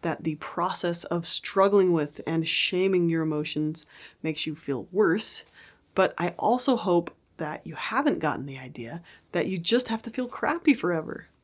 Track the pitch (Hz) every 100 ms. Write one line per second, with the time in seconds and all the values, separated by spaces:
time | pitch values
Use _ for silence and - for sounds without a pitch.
0 | 170 - 165 151 - - 180 - 175 170
1 | - 175 170 - - 196 196 202 185 170
2 | 147 - - 165 165 - - 180 190 185
3 | 170 165 156 151 156 160 151 165 - -
4 | - _ 160 151 - 147 - 131 - 180
5 | 196 190 - - - - - _ _ -
6 | 185 - 175 - - 247 - 240 190 175
7 | 170 - _ - 151 151 - 156 - 226
8 | 294 175 156 - 139 131 131 - 113 165
9 | - - _ 175 156 185 170 240 254 226
10 | - 240 247 - - 330 311 240 175 165
11 | - - - _